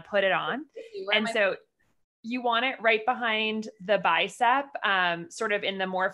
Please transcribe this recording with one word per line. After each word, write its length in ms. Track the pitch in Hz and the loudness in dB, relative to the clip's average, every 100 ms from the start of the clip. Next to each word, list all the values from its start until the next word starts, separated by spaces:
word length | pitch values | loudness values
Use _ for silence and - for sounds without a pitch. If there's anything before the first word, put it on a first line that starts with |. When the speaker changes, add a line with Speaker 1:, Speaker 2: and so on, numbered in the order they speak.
| - | -2
Speaker 1:
put 140 | 202 | 0
it 80 | 196 | 2
on. 340 | 160 156 240 311 - - - 196 | 2 0 -6 -8 -16 -14 -10 0
Speaker 2:
Where 120 | 214 | 0
am 100 | 220 | 2
Speaker 1:
And 0 | |
Speaker 2:
I 60 | |
Speaker 1:
so 220 | 226 196 - _ _ _ _ _ _ | 2 2 0 _ _ _ _ _ _
you 180 | 226 247 | -8 -2
want 240 | 240 233 262 | 0 0 0
it 100 | 247 | 0
right 240 | 226 220 240 | 2 2 2
behind 640 | 233 233 214 220 220 214 - 185 | -2 0 0 0 -2 -6 -8 0
the 140 | 196 | 2
bicep, 680 | 175 165 190 - 240 269 277 - | 4 2 0 2 2 2 0 -4
um, 460 | 202 190 180 170 165 | 0 2 2 0 -6
sort 220 | - 226 | -6 -2
of 100 | 202 | 0
in 140 | 190 190 | -2 -2
the 80 | 185 | -2
more 240 | 185 190 | 0 -2